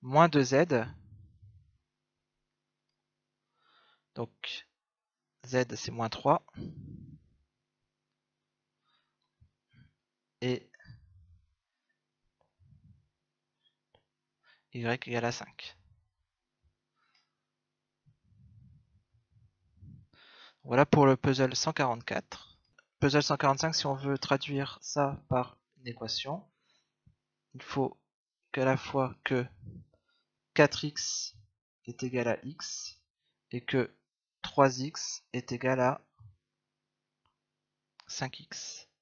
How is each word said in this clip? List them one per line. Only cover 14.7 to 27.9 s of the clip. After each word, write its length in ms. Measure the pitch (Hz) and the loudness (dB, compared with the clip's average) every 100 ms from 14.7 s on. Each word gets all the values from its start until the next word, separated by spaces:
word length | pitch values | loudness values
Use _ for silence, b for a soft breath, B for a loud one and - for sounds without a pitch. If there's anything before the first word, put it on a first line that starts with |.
Y 360 | 127 117 120 - | -6 -2 -2 -2
égale 160 | 120 | -2
à 80 | 117 | -2
cinq. 460 | 120 113 _ - - _ _ _ _ _ _ _ _ _ _ _ _ _ _ _ _ _ _ _ _ _ _ _ _ _ _ - - - - _ _ _ _ _ 110 _ _ _ _ 95 - - B B B B B | -4 -10 _ -18 -18 _ _ _ _ _ _ _ _ _ _ _ _ _ _ _ _ _ _ _ _ _ _ _ _ _ _ -20 -20 -20 -20 _ _ _ _ _ _ _ _ _ _ -20 -20 -20 B B B B B
Voilà 200 | 135 123 | 0 4
pour 220 | 143 - 139 | 6 8 8
le 100 | 131 | 6
puzzle 380 | 147 131 131 | 4 2 2
cent 180 | 127 - | 0 -4
quarante-quatre. 840 | 160 135 117 - 95 - - - - _ _ _ _ | 0 -2 -2 -4 -6 -6 -18 -20 -20 _ _ _ _
Puzzle 240 | 143 143 | 2 4
cent 140 | 143 143 | 2 2
quarante-cinq, 380 | 143 139 160 | 2 2 0
si 120 | 160 147 | -2 -2
on 80 | |
veut 240 | 135 139 139 | -2 -2 -2
traduire 600 | - 139 - 139 139 - | 0 -2 0 -4 -4 -8
ça 420 | - - 139 143 - | -8 -2 -2 -2 -2
par 280 | 127 127 - _ _ | -2 -2 -8 _ _
une 80 | 127 | -16
équation, 600 | 113 110 - 131 165 - _ _ _ _ _ _ _ _ _ _ | -12 -8 -6 -6 -8 -10 _ _ _ _ _ _ _ _ _ _
il 80 | 127 | -20
faut 360 | - - 131 | -8 -2 -2